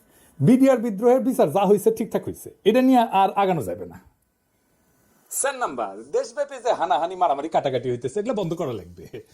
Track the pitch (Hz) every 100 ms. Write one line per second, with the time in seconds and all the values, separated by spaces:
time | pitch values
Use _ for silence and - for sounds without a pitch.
0 | _ _ _ - 143 262 262 254 233 190
1 | 240 254 226 247 180 175 196 208 220 220
2 | 220 196 - - - - 190 240 262 254
3 | 233 190 190 - 196 170 98 - - -
4 | - _ _ _ _ _ _ _ _ _
5 | _ _ _ - 277 262 226 127 101 101
6 | 127 214 247 294 285 262 226 165 170 165
7 | 170 185 175 139 156 165 139 127 127 120
8 | 127 208 208 214 175 165 151 110 87 87
9 | 82 - -